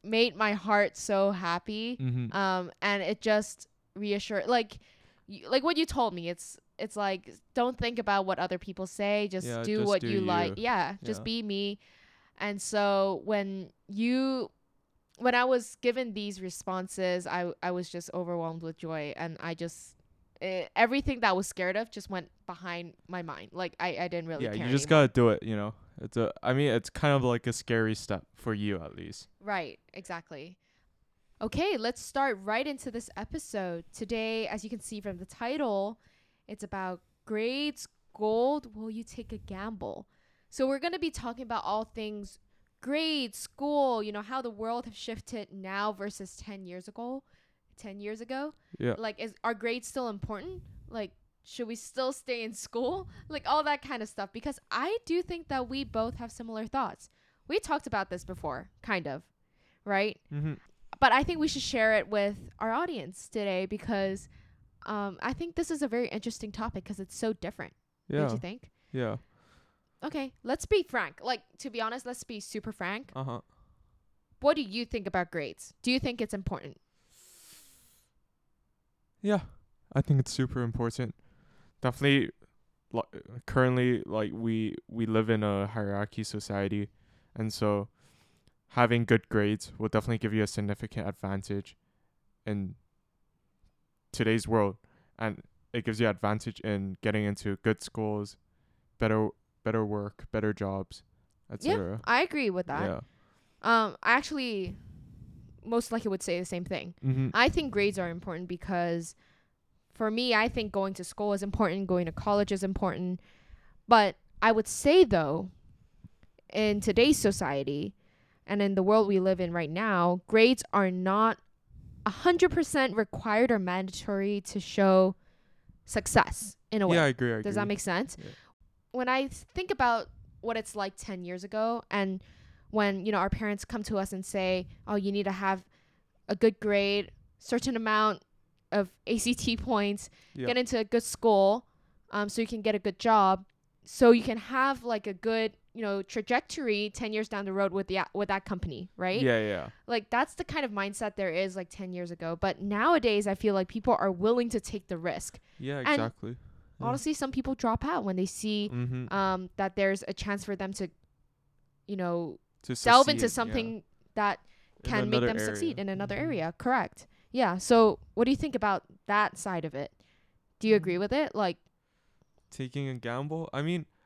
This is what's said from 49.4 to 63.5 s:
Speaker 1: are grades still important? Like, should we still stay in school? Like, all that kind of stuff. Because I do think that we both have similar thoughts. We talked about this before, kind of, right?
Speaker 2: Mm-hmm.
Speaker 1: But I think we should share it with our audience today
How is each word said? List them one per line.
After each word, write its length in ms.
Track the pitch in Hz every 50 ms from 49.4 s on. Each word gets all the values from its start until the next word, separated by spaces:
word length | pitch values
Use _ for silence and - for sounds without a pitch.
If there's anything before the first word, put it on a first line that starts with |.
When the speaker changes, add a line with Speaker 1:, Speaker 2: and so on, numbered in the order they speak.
Speaker 1:
are 120 | - 233 233
grades 340 | 196 214 233 233 247 233 -
still 200 | - 269 247 233
important? 540 | 208 196 - - 214 196 269 359 381 359 - - - - - -
Like, 240 | - 226 208 - _ _ _ _ _ _ _
should 220 | - - - 240
we 80 | 214 233
still 380 | 226 - - - 254 262 262
stay 320 | 277 - - - 247 233 226
in 100 | 220 208
school? 540 | - - - - 233 262 277 349 392 370 - - - - -
Like, 160 | 311 285 -
all 180 | 196 277 302 302
that 180 | 294 294 285
kind 200 | - 269 277 233
of 60 | 214 214
stuff. 240 | - - 196 196
Because 260 | - 233 - 302 269 - _ _
I 280 | - 226 277 349 427 480 _
do 160 | - 330 359
think 260 | 349 - 359 330 320 -
that 200 | 285 262 247 233
we 140 | 262 277 277
both 320 | - - 226 220 233 240
have 140 | - 240 226
similar 360 | - - 233 226 220 220 226
thoughts. 420 | 220 - 269 247 196 - _ - - _ _ _ _ _ _ _ -
We 100 | 311 440
talked 280 | - - 302 311 - 240
about 220 | - 202 190 -
this 140 | 180 175 -
before, 460 | - 185 - - 151 127 - 190 - _ _
kind 260 | - - 208 180 156 147
of, 140 | 135 147 - _ _ _ _ _ _ _ _ _ _ _ _
right? 360 | 208 202 190 202 214 - _ _ _
Speaker 2:
Mm-hmm. 220 | 147 147 147 156 147 - - _ _ _ - - - _
Speaker 1:
But 120 | 277 254
I 100 | 220 262 285
think 140 | - 349 320
we 80 | 302 302
should 140 | - 269
share 320 | - - - 240 220 220 220
it 120 | 214 - -
with 280 | 214 208 202 202 208 - - - - -
our 120 | 220 226
audience 560 | 226 277 349 359 320 220 143 160 190 - - -
today 360 | - 220 202 202